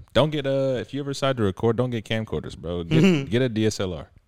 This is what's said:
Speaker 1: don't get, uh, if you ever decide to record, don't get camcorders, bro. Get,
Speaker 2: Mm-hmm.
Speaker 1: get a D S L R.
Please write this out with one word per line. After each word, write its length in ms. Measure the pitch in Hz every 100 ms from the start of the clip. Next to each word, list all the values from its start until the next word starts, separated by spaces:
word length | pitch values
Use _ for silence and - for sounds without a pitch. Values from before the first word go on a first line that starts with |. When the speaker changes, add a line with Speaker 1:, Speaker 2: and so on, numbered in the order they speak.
| -
Speaker 1:
don't 160 | 113 151
get, 160 | 151 135
uh, 320 | 135 135 123
if 140 | 113
you 60 | 139
ever 100 | 139
decide 260 | 139 135 123
to 60 |
record, 320 | 101 - 113 110
don't 140 | 127
get 160 | 117 -
camcorders, 520 | 110 107 - - -
bro. 260 | 82 87
Get, 200 | 85 156
Speaker 2:
Mm-hmm. 260 | 190 156 135
Speaker 1:
get 120 | 117
a 80 | 131
D 160 | 110 107
S 140 | -
L 140 | 92
R. 160 | 80 - _